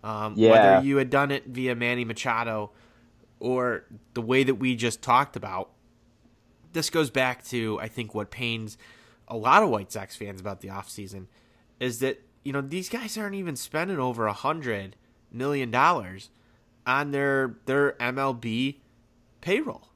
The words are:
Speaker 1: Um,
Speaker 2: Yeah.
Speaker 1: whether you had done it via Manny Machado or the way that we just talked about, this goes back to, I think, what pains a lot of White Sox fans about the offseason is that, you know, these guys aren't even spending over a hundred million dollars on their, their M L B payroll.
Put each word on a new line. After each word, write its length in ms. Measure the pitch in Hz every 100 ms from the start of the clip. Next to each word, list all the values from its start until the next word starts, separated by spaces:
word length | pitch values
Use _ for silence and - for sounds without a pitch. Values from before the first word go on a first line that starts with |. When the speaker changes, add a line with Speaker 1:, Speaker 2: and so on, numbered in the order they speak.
Speaker 1:
Um, 300 | 107 107 107 104
Speaker 2:
Yeah. 140 | 110
Speaker 1:
whether 360 | 113 101 95 135
you 120 | 139
had 100 | 127
done 220 | 139 143
it 160 | 139 -
via 280 | 127 127
Manny 300 | 120 120 123
Machado 680 | 117 113 131 113 117 107 104 _ - _ _ _ _ _
or 480 | 120 127 123 113 - 110 _
the 80 | -
way 240 | 113 131
that 120 | 135 120
we 200 | 131 120
just 240 | 117 -
talked 360 | - 123 139 -
about, 340 | 98 92 95 _ _ _ _ _ _ _ _ _ -
this 160 | 165 156
goes 180 | 165 147
back 360 | 131 127 123 -
to, 340 | 123 110 104
I 80 | 110
think, 260 | - 110
what 160 | 104 104
pains 460 | - 120 113 107 - - - - _ -
a 120 | 117
lot 240 | 110 170
of 80 | 208
White 200 | 110 95
Sox 240 | 107 98
fans 240 | - 101 95
about 220 | 95 95
the 80 | 98
offseason 600 | 98 98 - 95 98 92 _ _ _ _ _
is 220 | 127 117
that, 200 | 131 - _ _
you 80 | 139
know, 80 | 139
these 300 | 139 175 180
guys 260 | 233 226 220
aren't 180 | 208
even 220 | 196 175 135
spending 420 | - 156 180 175
over 280 | 127 117 110
a 80 |
hundred 600 | 101 139 160 131 104 98 - _ _ _
million 380 | 117 135 143 127
dollars 580 | 120 151 170 92 95 - _ _ _ _ _ -
on 240 | 131 143
their, 460 | 143 139 135 131 110
their 360 | - 135 143 -
M 160 | 120 131
L 160 | 139
B 480 | 120 117 113 131 139 _ _ _ _ _ _
payroll. 480 | - 208 294 - _